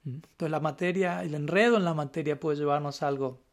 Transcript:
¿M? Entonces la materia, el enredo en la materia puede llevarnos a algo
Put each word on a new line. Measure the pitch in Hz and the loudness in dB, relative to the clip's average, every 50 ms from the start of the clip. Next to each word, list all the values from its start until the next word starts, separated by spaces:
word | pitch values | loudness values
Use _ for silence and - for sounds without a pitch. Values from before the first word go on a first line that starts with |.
| _ | _
¿M? | 139 123 | -10 -10
Entonces | 151 - _ _ _ 170 151 | -10 -14 _ _ _ -4 -4
la | 156 147 | -2 -2
materia, | 147 156 143 - 180 180 175 190 190 175 175 180 180 | -2 -2 -2 -2 -2 0 0 2 0 0 0 -2 -4
el | 165 151 | -4 -4
enredo | 151 147 147 165 196 220 240 233 | -4 -2 0 4 4 6 6 6
en | 214 185 | 4 4
la | 170 160 | 2 0
materia | 151 151 139 - 165 151 151 147 | 0 -4 -4 -4 -4 -2 -2 -2
puede | 135 - 160 147 | -2 0 -2 0
llevarnos | 147 147 147 143 147 147 143 139 - | 0 2 2 2 2 0 -4 -4 -2
a | 156 | -2
algo | 143 143 135 135 127 123 127 _ _ | -2 0 0 -2 -4 -4 -8 _ _